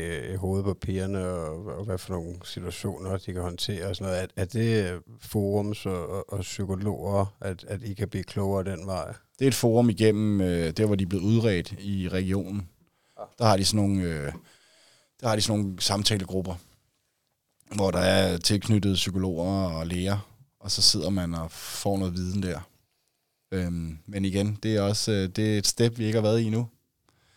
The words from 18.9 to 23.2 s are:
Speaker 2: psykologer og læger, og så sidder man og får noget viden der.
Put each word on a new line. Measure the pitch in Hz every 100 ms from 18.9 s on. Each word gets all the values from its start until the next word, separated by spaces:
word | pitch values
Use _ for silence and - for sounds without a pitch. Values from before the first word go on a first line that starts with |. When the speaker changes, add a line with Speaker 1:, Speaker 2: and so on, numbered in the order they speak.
| 90
Speaker 2:
psykologer | 95 95 92 82 92 98 92
og | 80 82
læger, | 90 95 101 - _ _ _
og | 101
så | 95
sidder | - 101 80
man | 98 85
og | 85 82
får | - - - 101 98
noget | 92
viden | 90 90 98
der. | 92 80 87 _ _ _ _ _